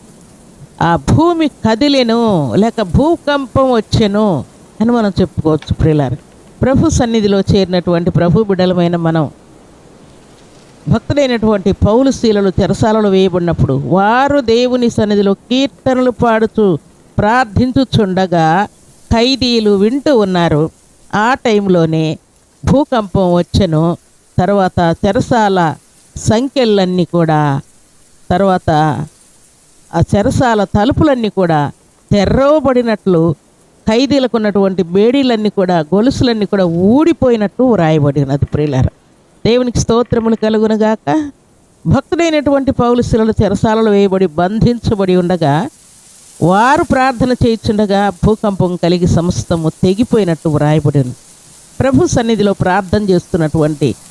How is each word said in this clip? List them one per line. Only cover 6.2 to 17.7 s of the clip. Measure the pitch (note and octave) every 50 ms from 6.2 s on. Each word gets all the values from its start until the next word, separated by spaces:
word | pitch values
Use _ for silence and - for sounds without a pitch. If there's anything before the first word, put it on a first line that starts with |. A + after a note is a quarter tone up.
| - - - - - - - - -
ప్రభు | B3+ - - E4 D#4+
సన్నిధిలో | - - B3+ A#3 A3+ A3+ G3+ G3+ G3+ G3
చేరినటువంటి | F#3+ - - G3+ F#3+ F3 F#3 F3+ D#3+ F3 F3 E3+ F3 F3+
ప్రభు | - - E3+ F3 D#3+ G#3+ A3+
బిడ్డలమైన | G3 F#3+ F3 F#3 F#3 F3+ F3+ E3+ E3+ F3
మనం, | E3+ E3 D#3+ D#3+ E3 D3 - - - - - - - - - - - - - - - - - - - - - - - - - - - - - - - - -
భక్తుడైనటువంటి | G3 A3+ - - C#4 C#4+ C#4 B3+ A#3+ A3+ A3 G#3+ G#3+ G3 E3+ G3+ F#3
పౌలు | - - G#3 G#3+ B3 C4+ C4+
శీలలు | - - - A3 G#3 G3+ G3 F#3+ - - G3
చెరసాలలో | E3+ F#3+ - A#3+ A3 G#3+ A3 G#3+ G3+
వేయబడినప్పుడు | F#3+ F#3+ F#3+ F#3+ E3+ F3+ F3 E3+ D#3 - C#3 - C3
వారు | C3+ C#3+ C3 E3+ F#3+ G3 G#3 A#3 B3+ C4+ C#4 C#4+ C#4+
దేవుని | A#3+ A3+ A3+ A#3+ B3 B3 B3 B3+ A#3+ A#3
సన్నిధిలో | - A#3 A3 G#3 G#3 G3+ G3+ G3 G3
కీర్తనలు | - - - B3 C4 C4+ C#4 - - - C4 B3+ B3+ B3+ B3+
పాడుచూ | A#3+ - A#3+ A#3 A3 A3 A3+ G#3+ - A3+ G#3+ F#3+ E3 - - - _ _ - - - -
ప్రార్థించుచుండగా | G3+ G#3+ A#3 B3+ C4 G#3+ F#3+ - B3 C4